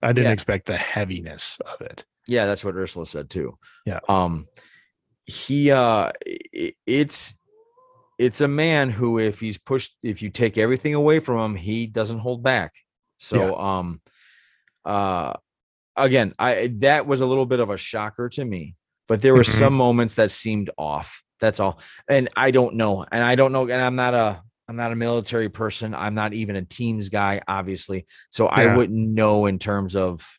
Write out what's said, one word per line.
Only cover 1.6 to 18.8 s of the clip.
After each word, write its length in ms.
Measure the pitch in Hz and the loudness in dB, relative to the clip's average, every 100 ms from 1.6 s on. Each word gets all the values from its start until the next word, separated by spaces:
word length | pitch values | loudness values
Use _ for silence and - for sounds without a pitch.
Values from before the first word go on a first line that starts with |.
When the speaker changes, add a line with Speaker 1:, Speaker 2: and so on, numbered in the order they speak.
| - | -12
Speaker 1:
of 160 | - | -14
it. 240 | - - - _ - | -16 -18 -20 _ -4
Speaker 2:
Yeah, 180 | 120 101 | 0 0
that's 180 | 101 98 | -2 -4
what 100 | 92 | -6
Ursula 300 | 92 87 80 | -6 -8 -10
said 240 | 73 71 | -10 -8
too. 280 | 92 65 - _ _ 104 | -6 -8 -10 _ _ -8
Speaker 1:
Yeah. 140 | - - | -6 0
Speaker 2:
Um, 380 | 95 87 80 78 _ - _ _ _ _ _ - | 2 2 -2 -10 _ -20 _ _ _ _ _ -18
he, 460 | - - 143 143 | -12 -4 2 4
uh, 400 | 135 120 110 - - 50 - - - | 4 4 2 0 -6 -12 -12 -12 -8
i-, 180 | 82 - - | -8 -6 -2
it's, 500 | 135 143 - - - _ _ _ _ _ _ _ - | 0 0 -4 -8 -12 _ _ _ _ _ _ _ 0
it's 220 | 123 - | 0 2
a 60 | 143 | 0
man 420 | 143 165 151 131 | 2 2 2 2
who, 300 | 107 120 113 | 0 0 2
if 200 | 110 101 | 0 -2
he's 180 | 110 101 | -8 -8
pushed, 380 | - 131 - _ | -4 -4 -4 _
if 180 | 120 95 | -8 -6
you 80 | 107 | -6
take 280 | - 113 110 | 0 0 2
everything 360 | 110 127 151 | 2 2 0
away 260 | 147 151 156 | 2 4 4
from 200 | 143 117 | 2 -2
him, 160 | 110 98 | -2 -4
he 300 | 92 113 113 | -4 -4 -4
doesn't 320 | 110 107 113 | -4 -4 -4
hold 240 | 120 120 | -6 -2
back. 300 | 131 120 78 _ _ _ _ _ | 0 0 -2 _ _ _ _ _
So, 320 | - 107 95 - | -2 0 0 -2
Speaker 1:
Yeah. 200 | 98 95 | -2 -2
Speaker 2:
um, 220 | 87 82 _ _ _ _ _ _ _ _ 85 | -4 -10 _ _ _ _ _ _ _ _ -4
uh, 480 | 101 98 90 69 - _ _ _ _ _ - | -2 -2 -2 -4 -8 _ _ _ _ _ 0
again, 380 | 135 127 101 - | 4 4 2 0
I, 300 | 123 104 123 107 | 0 0 -2 0
that 280 | 139 147 143 | 2 2 2
was 140 | 135 | 0
a 40 | 127 | 0
little 200 | 135 123 | 0 0
bit 140 | 123 | 0
of 100 | 107 | 0
a 80 | 98 | -4
shocker 520 | - 110 107 113 120 | -8 -6 -6 -6 -8
to 140 | 143 127 | -6 -6
me, 300 | 92 76 - | -8 -10 -18